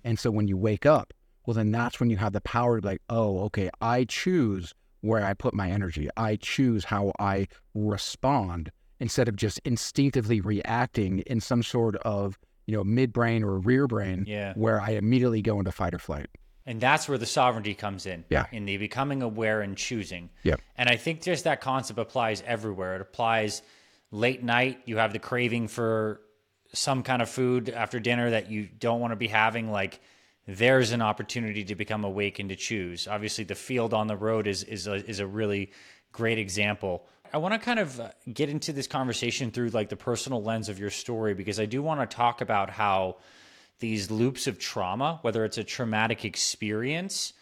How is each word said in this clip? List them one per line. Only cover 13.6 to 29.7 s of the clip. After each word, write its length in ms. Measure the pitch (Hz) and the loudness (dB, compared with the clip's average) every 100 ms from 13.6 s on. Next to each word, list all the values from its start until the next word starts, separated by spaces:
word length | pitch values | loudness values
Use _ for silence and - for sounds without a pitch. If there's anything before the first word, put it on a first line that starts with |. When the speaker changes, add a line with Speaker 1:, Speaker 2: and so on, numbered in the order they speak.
| 95 127 139 | 4 4 4
Speaker 1:
brain 380 | 110 95 92 107 | 0 -2 -2 -2
Speaker 2:
Yeah. 280 | 104 98 101 | -4 -4 0
Speaker 1:
where 260 | 110 110 | 2 2
I 100 | 101 | 2
immediately 520 | 110 104 127 123 113 | 2 4 6 6 4
go 160 | 104 104 | 2 0
into 140 | 92 | 0
fight 200 | - 95 | -2 -2
or 60 | - | -4
flight. 300 | - 73 - - - _ - | -6 -8 -8 -14 -20 _ -8
Speaker 2:
And 160 | 113 | 0
that's 280 | 123 151 - | 4 4 2
where 100 | 135 | -2
the 80 | 113 | 0
sovereignty 480 | - 127 113 104 98 | 4 4 2 -4 -4
comes 320 | 104 95 95 | -6 -6 -8
in, 180 | 87 78 | -10 -2
Speaker 1:
Yeah. 160 | 151 120 | 0 0
Speaker 2:
in 140 | 113 101 | -4 -4
the 140 | 98 | -2
becoming 440 | 104 123 139 135 | -4 -2 -2 -2
aware 380 | 123 110 110 110 | -2 0 0 0
and 160 | 101 98 | -2 -4
choosing. 540 | - 117 90 90 87 - - | -4 -4 -4 -8 -12 -4 0
Speaker 1:
Yep. 160 | 78 - - | 0 -2 0
Speaker 2:
And 120 | 123 | 4
I 80 | 120 | 4
think 240 | - 160 | 2 -4
just 240 | - 160 165 | -2 0 2
that 160 | 139 | 0
concept 380 | 131 131 127 113 | 0 -2 -2 -4
applies 420 | 110 131 113 104 - | -4 0 0 0 -2
everywhere. 480 | 117 107 95 92 95 | -4 -4 -4 -4 -4
It 80 | |
applies 580 | 98 - 117 113 107 104 - - _ _ _ | -8 -2 2 4 2 -4 -12 -20 _ _ _
late 320 | 104 117 127 | 0 0 2
night, 380 | 123 120 131 127 - | 0 2 2 -2 -6
you 100 | 110 | 0
have 160 | 110 | 2
the 60 | 104 | 0
craving 500 | - 123 123 117 113 | -4 0 0 0 -4
for 540 | - 113 110 107 104 - _ _ _ _ | -2 0 2 0 -4 -12 _ _ _ _
some 300 | - - 131 | -6 -2 0
kind 180 | 120 127 | 0 0
of 80 | 117 | 0
food 400 | - 127 123 110 | 0 2 2 -2
after 320 | 117 110 123 | -4 -4 -2
dinner 300 | 110 120 120 | 0 2 2
that 180 | 113 104 | 0 0
you 180 | 107 101 - | -6 -6 -4
don't 220 | 117 117 | -2 0
wanna 160 | 120 110 | -2 -2
be 100 | 113 | 0
having, 440 | 107 110 117 113 | 4 4 2 -2